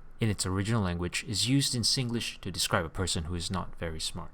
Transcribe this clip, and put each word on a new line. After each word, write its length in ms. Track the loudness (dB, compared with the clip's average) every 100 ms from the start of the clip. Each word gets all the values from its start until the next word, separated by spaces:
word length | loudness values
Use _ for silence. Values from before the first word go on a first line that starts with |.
| -12 0
in 100 | 2
its 160 | 2 2
original 360 | 2 2 2
language 440 | 2 0 -2 -2 -2
is 200 | 0 4
used 260 | 4 4 2
in 60 |
Singlish 580 | 2 2 2 0 -2 -6
to 100 | -6
describe 340 | -2 2 2 2
a 40 |
person 360 | -2 0 0 -2
who 100 | -2
is 140 | -2
not 280 | -2 -4 -4
very 200 | -6 -4
smart. 320 | -6 -6 -10